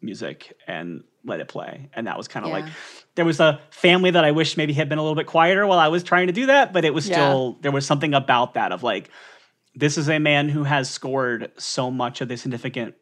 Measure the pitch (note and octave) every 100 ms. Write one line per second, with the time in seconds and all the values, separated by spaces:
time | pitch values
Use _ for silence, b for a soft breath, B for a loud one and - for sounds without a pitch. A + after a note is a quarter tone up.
0 | A2+ F#2+ D#2 C#2 - - - F2 E2+ D#2+
1 | - _ - F2 - - - - C#3 -
2 | A2+ - - B2 G#2 F#2+ D#3 D#3+ B B
3 | B - E3 D3+ D#3+ C#3+ - - F3+ F3+
4 | F#3 F3 D#3 D3+ D3+ - D#3 D3 D3+ D3+
5 | D#3 D#3 - D#3+ E3+ F#3+ G3+ F3+ D#3 E3+
6 | F3 F3+ F3+ F3+ C4+ C#4 A#3+ F#3 D#3 D3
7 | D3+ E3+ C#3+ C3+ B2+ - C#3+ C#3 C#3 D3
8 | D3+ C#3+ C3+ B2 A#2+ A#2+ G#2 F2+ A#2+ G2+
9 | - B B B B _ _ B2 D3 C#3+
10 | D3+ D#3 D3+ D3 D3 D3+ C#3 C#3+ B2 -
11 | C3+ C3+ B2+ A#2 A2+ - - - B2+ C3
12 | B2 B2 B2 A#2+ - A#2+ C3 A#2+ A2+ -